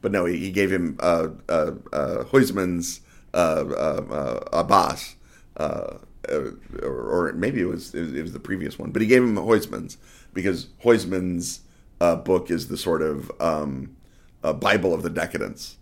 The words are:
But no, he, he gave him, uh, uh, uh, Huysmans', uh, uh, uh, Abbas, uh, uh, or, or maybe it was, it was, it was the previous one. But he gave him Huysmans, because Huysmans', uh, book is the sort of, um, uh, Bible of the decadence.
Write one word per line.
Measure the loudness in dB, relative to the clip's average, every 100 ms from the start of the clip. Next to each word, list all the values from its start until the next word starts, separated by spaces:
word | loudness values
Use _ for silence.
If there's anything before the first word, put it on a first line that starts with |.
But | 0
no, | 0 0
he, | 0
he | -2
gave | 2 2
him, | 2 0 0
uh, | 2 2 0 -6 -2
uh, | 0 0 -4 -6
uh, | -4 -2 -4
Huysmans', | 4 4 4 0 -2 -2 -4 -10 -16 -20 -6
uh, | 2 2 2 -2
uh, | -2 -2 -2 -4
uh, | -6 -4 -4 -2
Abbas, | -2 4 4 4 -2 -10 -18 -20 -20 -20 -6
uh, | -4 -4 -8 -12 -20 -14 -4
uh, | -4 -4 -10 -16 -8
or, | -6 -6 -2 0 0
or |
maybe | 0 -2 0
it |
was, | -2 -2 -8
it | -8
was, | -6
it | -6
was | -8
the | -10
previous | -8 -6 -6 -8
one. | -6
But | 0
he | 6
gave | 6
him | 6 2
Huysmans, | 4 2 2 -8 -10 -14 -20 -20 -12
because | -4 -2 -2 -6 0
Huysmans', | 6 6 4 -4 -2 -4 -6 -10 -16 _ -20 0
uh, | 2 2
book | 2 0 2
is | -4 -4
the | -6
sort | -2 0
of, | 0 -2 -8 -4
um, | -2 0 -2 -6 -10 -16 -20 -20 -20 _
uh, | -4
Bible | 0 2 4 2
of | 0
the | -2
decadence. | -4 -4 -4 -6 -10 -16 -18